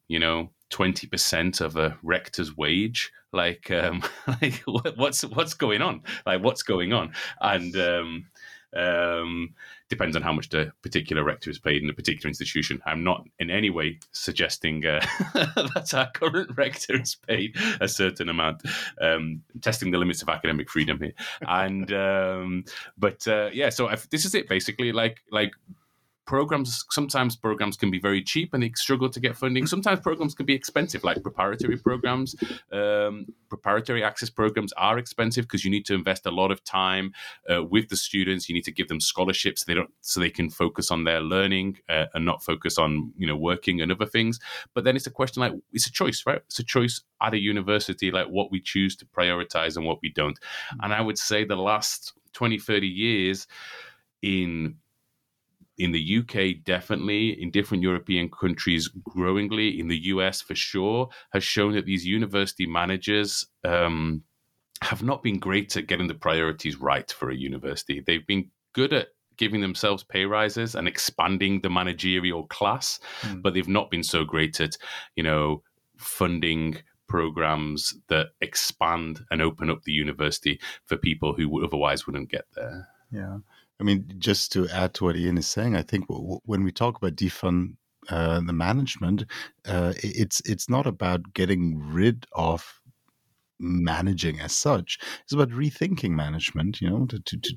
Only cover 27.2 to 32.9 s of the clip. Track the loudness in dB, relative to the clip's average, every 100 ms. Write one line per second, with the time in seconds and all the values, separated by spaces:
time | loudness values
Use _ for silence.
27.2 | 2 0 -2 0 -2 0 0 2 2 2
28.2 | 2 -2 0 0 0 0 0 2 0 0
29.2 | -2 0 0 0 0 0 2 2 0 0
30.2 | -2 -2 0 0 0 0 0 0 0 0
31.2 | -2 0 0 0 0 2 2 2 2 0
32.2 | -2 -4 -6 -6 -6 0 2